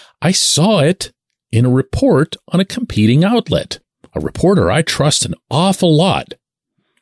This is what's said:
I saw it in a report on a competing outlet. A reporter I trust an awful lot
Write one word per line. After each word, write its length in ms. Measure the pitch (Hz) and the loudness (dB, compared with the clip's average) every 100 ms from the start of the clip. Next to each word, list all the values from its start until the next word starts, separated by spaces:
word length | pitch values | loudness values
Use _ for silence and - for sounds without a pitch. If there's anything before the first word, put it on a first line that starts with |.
| - _ | -20 _
I 100 | 165 | -2
saw 480 | 190 - - 185 208 | -2 -2 0 2 2
it 320 | 143 185 - - _ _ _ | 0 -2 -8 -18 _ _ _
in 140 | 113 123 | 0 2
a 40 | |
report 680 | 127 131 - 269 156 156 - - | 0 -2 -2 2 2 0 -6 -6
on 100 | 175 | -4
a 60 | 190 | -2
competing 580 | - 262 - 107 131 | -6 -6 0 2 2
outlet. 560 | 185 240 - 87 - - _ _ _ | 2 0 -2 -4 -6 -14 _ _ _
A 60 | - | -8
reporter 500 | 73 - 165 196 87 | -8 -2 0 2 2
I 120 | 123 | 0
trust 440 | 160 - 143 - - | -2 -2 0 0 -4
an 100 | - _ | -8 _
awful 460 | 139 185 180 180 151 | -2 0 0 2 2
lot 380 | 185 73 - - _ _ _ _ _ _ | 2 0 -6 -14 _ _ _ _ _ _